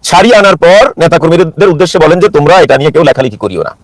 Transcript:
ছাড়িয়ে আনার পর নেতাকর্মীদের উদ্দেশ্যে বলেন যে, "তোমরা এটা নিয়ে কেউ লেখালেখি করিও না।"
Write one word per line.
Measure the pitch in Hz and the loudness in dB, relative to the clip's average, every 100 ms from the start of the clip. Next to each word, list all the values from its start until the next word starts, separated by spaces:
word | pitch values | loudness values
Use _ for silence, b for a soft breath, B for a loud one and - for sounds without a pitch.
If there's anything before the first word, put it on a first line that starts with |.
ছাড়িয়ে | - 175 208 220 | -4 -2 2 2
আনার | 196 175 | 2 2
পর | 170 196 269 196 | 2 2 2 0
নেতাকর্মীদের | 165 165 160 170 170 - 196 | -2 0 0 0 -2 0 -2
উদ্দেশ্যে | 156 175 - | 0 -2 0
বলেন | 156 180 | 0 2
যে, | 170 | 0
"তোমরা | 147 143 185 | 0 2 2
এটা | 156 135 | 2 0
নিয়ে | 151 | 0
কেউ | 156 | 0
লেখালেখি | 156 - 131 104 | 0 0 -4 -6
করিও | 104 90 | -8 -6
না।" | 76 - | -10 -12